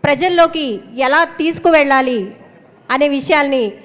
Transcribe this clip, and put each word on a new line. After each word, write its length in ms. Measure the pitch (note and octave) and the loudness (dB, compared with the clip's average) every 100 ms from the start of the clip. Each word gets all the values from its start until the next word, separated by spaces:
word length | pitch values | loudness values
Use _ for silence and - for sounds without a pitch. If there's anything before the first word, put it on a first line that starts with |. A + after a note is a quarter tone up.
ప్రజల్లోకి 640 | C#4+ C#4 F4+ F4 E4 D#4+ C#4 G3+ - A#3 C4 | -2 0 0 2 2 0 -6 -8 -10 -4 0
ఎలా 140 | D4+ E4 - | 0 0 -2
తీసుకువెళ్ళాలి 800 | D#4+ E4 F4 D#4+ C#4 C4+ C4 A#3+ G3 - - - _ _ - | -4 0 2 2 4 2 2 -2 -6 -12 -20 -20 _ _ -6
అనే 140 | C4 D4 C#4 | 0 0 0
విషయాల్ని 480 | C4 D4+ C#4 C4+ G#3+ - | 0 0 2 0 -2 -6